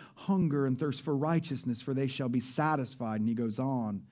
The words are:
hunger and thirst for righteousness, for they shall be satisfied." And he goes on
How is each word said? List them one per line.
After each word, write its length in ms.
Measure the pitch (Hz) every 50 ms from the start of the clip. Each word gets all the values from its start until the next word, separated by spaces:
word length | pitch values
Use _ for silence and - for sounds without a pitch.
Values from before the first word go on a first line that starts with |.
| - - -
hunger 500 | - - - 196 190 175 160 143 143 139
and 120 | 135 131 127
thirst 240 | 160 147 135 -
for 140 | - 165 147
righteousness, 680 | 135 143 156 165 165 160 - 143 120 - 131 120 113
for 120 | - - 135
they 140 | 131 135 131
shall 220 | 131 - 139 123
be 100 | 120 127
satisfied." 800 | 117 - - - 151 156 156 143 131 120 - - 123 113 110 107
And 100 | 107 117
he 60 | 117
goes 240 | 113 120 113 107 120
on 480 | 131 135 135 127 117 107 101 95 - -